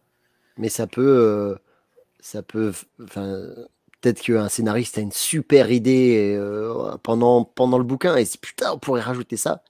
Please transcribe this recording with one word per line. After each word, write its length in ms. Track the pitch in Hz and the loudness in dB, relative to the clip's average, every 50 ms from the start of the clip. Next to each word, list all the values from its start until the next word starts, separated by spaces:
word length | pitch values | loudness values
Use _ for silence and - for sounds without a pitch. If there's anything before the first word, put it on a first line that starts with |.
| _ _ _ _ _ _ _ _ _ _ _ | _ _ _ _ _ _ _ _ _ _ _
Mais 120 | - 107 110 | -6 -6 -6
ça 160 | - - 113 98 | -4 -4 -6 -6
peut, 140 | - 120 131 | -2 0 4
euh, 480 | 139 135 123 117 107 104 104 101 101 95 - _ _ _ _ _ _ _ _ _ _ _ _ | 4 6 6 6 4 4 2 -2 -4 -6 -10 _ _ _ _ _ _ _ _ _ _ _ _
ça 220 | - - - 104 | -20 -16 -14 -14
peut, 300 | 90 - - 110 110 104 92 - - _ _ - | -12 -8 -4 -4 -2 -4 -4 -8 -14 _ _ -20
enfin, 360 | 120 95 - 101 98 98 98 92 - - - 117 120 - _ _ _ _ _ _ | -20 -14 -12 -10 -8 -8 -8 -10 -10 -14 -16 -18 -20 -20 _ _ _ _ _ _
peut-être 220 | - 123 110 - | 0 0 0 0
qu'un 260 | - - 117 110 104 101 | 0 0 0 0 0 -2
scénariste 480 | - - 113 110 104 120 120 - - 110 | -2 -2 -2 -2 0 -2 -4 -4 -6 -8
a 40 | |
une 100 | 104 101 | -8 -6
super 580 | - - - - 180 156 - - 147 139 120 104 | -6 -6 -4 -2 -2 -4 0 4 6 6 6 6
idée, 640 | 123 120 110 131 131 127 127 123 117 107 104 101 104 | 2 2 2 2 4 4 4 4 4 4 2 0 0
euh, 600 | 101 101 101 104 107 107 113 113 - - - - - | -2 -4 -6 -6 -6 -6 -6 -6 -6 -8 -8 -10 -8
pendant, 420 | - 117 117 117 120 120 123 120 117 | -4 -2 0 4 4 6 6 4 2
pendant 320 | - - - 127 127 127 | 0 -2 -2 0 2 2
le 80 | 127 123 | 0 0
bouquin 320 | 120 135 131 - 180 165 | -2 -4 -2 0 0 2
et 80 | 127 110 | 2 0
se 80 | - | -2
dit : « 60 | - - | -4 -12
Putain, 320 | - - - - 254 - | -14 -12 -6 -4 -4 -4
on 60 | 165 139 | -4 -6
pourrait 240 | - - 131 120 | -4 -4 -4 -2
rajouter 340 | 107 117 127 123 113 - 120 | -2 -4 -6 -8 -8 -8 -8
ça », 260 | 104 - 156 - - _ | -4 -4 -4 -4 -4 _